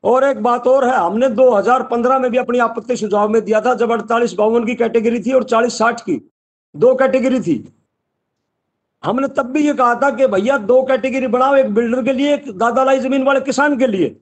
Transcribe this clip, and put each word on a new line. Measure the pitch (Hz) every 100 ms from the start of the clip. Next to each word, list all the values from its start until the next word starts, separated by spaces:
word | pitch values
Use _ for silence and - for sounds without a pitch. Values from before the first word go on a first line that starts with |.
और | 190 254
एक | 269 226
बात | 220 240 247
और | 262
है, | 254 254
हमने | 175 214 262
दो | 214 254
हज़ार | 208 190 254
पन्द्रह | 240 240 240 262
में | 254
भी | 247
अपनी | 254 240
आपत्ति | 233 240 220 247
सुझाव | 208 208 214
में | 220
दिया | 196 214
था, | 233
जब | 226 226
अड़तालीस | 226 208 233 240
बावन | 180 214 233 226
की |
कैटेगरी | 247 233 226 226 233
थी | 190
और | 262
चालीस | 233 226 240 -
साठ | 226 226
की, | - 135 - _ _ _ _
दो | 147 233
कैटेगरी | 254 262 262 254 254
थी। | 170 123 - _ _ _ _ _ _ _ _ _ _ _ _ _
हमने | 151 240 269
तब | 269 247
भी | 277 294
ये |
कहा | 269 240
था | 233 277
कि | 226 262
भैया, | 196 214 277
दो | 202 254
कैटेगरी | 262 262 262 262 254
बनाओ, | 247 262
एक | 277 262
बिल्डर | 208 233 254
के | 247
लिए, | 262 285
एक | 285 285 185
दादा | 233 240
लाई | 262 269
जमीन | 254 269
वाले | 262 269
किसान | 269 254 294 269
के | 254
लिए। | 196 139 -